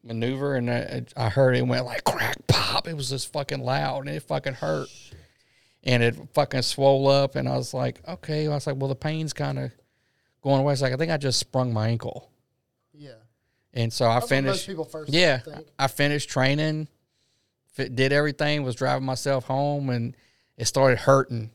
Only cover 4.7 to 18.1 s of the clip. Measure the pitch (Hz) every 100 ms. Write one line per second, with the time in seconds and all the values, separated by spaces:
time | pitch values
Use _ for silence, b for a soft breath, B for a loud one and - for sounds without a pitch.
4.7 | 151 139 - - b b b b b b
5.7 | b - 123 117 120 - - 143 131 123
6.7 | - 139 135 139 139 139 135 131 131 123
7.7 | 127 127 - - 180 - 151 151 147 151
8.7 | 135 139 139 151 160 156 - 143 135 131
9.7 | _ _ _ _ _ _ _ 135 135 143
10.7 | 135 135 131 165 156 139 123 - 131 127
11.7 | 110 110 117 123 - - _ _ _ _
12.7 | _ _ 147 143 113 113 _ _ _ _
13.7 | - 117 - 120 120 123 135 135 - -
14.7 | 170 151 156 147 151 170 127 - - -
15.7 | - 135 - 143 147 - 135 131 147 156
16.7 | 156 151 _ _ _ _ _ _ _ _
17.7 | - 123 123 135